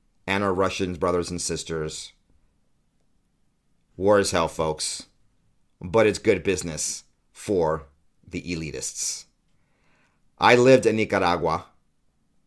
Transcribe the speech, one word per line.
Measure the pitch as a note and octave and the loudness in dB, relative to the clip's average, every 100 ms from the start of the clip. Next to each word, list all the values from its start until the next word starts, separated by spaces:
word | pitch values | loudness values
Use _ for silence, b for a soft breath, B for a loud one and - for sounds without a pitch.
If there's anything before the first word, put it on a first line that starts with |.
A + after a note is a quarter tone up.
| _ _ | _ _
and | - G2 | -4 -2
our | G2+ | 0
Russian | F#2 F#2+ - F#2 | 0 0 -2 -6
brothers | F2 F2+ F2 E2+ | -2 -2 0 -2
and | F2 | -6
sisters. | - E2 - D#2+ D#2 - - _ _ _ _ _ _ _ _ _ _ _ _ _ _ _ _ _ _ - | -6 -8 -6 -8 -8 -10 -16 _ _ _ _ _ _ _ _ _ _ _ _ _ _ _ _ _ _ -2
War | G2 G#2 | 4 4
is | G2 | 4
hell, | F2+ D#2+ | 0 -2
folks, | - D#2+ D2+ - - - _ _ _ _ _ _ - | -2 -4 -4 -8 -10 -14 _ _ _ _ _ _ -16
but | F2+ A2+ G#2+ | -2 2 2
it's | F#2 | 2
good | G#2+ F#2 | 2 0
business | F#2+ F2+ E2+ D2+ - - - _ _ | 0 -4 -4 -6 -8 -8 -14 _ _
for | - - F#2 D#2+ D#2+ - _ _ _ | -12 -2 0 0 -2 -8 _ _ _
the | _ F#2 | _ -12
elitists. | - E2+ D#2 B1+ - - - - - _ _ _ _ _ _ _ _ _ _ - | -8 -8 -8 -8 -10 -8 -8 -10 -14 _ _ _ _ _ _ _ _ _ _ 2
I | G#2+ | 6
lived | B2 C3 B2+ A2 | 6 8 6 6
in | |
Nicaragua, | A2 G#2 G2 F2+ F2 D#2+ F2 - _ _ _ _ _ _ _ | 0 0 2 2 0 0 -2 -6 _ _ _ _ _ _ _